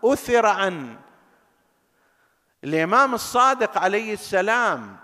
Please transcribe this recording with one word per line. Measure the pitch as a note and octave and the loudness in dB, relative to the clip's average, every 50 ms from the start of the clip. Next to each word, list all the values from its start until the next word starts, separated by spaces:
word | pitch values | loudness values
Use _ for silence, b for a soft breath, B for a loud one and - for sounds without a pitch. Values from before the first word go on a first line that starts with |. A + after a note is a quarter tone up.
| - | 2
أثر | A#3 C#4 C4+ - - A#3+ A#3+ A3 | 2 0 0 0 0 2 2 4
عن | G#3 G3+ F#3+ G3 F#3+ F3+ D#3+ C3+ A#2+ A2+ - - - _ _ _ _ _ _ _ _ _ _ _ _ _ _ _ _ _ _ _ _ _ _ _ _ _ _ _ _ _ _ - | 2 2 2 0 -2 -2 -6 -10 -12 -14 -18 -20 -20 _ _ _ _ _ _ _ _ _ _ _ _ _ _ _ _ _ _ _ _ _ _ _ _ _ _ _ _ _ _ -8
الإمام | C#3 D#3 D#3+ D#3+ E3+ G#3 B3+ C#4 C4+ B3 | -4 -2 0 0 2 4 4 4 2 0
الصادق | G#3+ - - - B3 B3+ C4 C4+ B3+ A3+ G#3 - | -4 -6 -2 2 2 4 4 2 0 -2 -2 -2
عليه | F#3+ E3 F#3 G3 G#3+ A3+ A3 G#3+ | 0 0 0 0 -2 -4 -4 -8
السلام | G3+ - - G3+ F#3 F#3+ G#3 A3+ B3 A#3+ G#3 E3 C3 A2 G2+ G2 - | -8 -8 -2 -2 0 0 2 0 0 0 0 -2 -4 -8 -14 -18 -20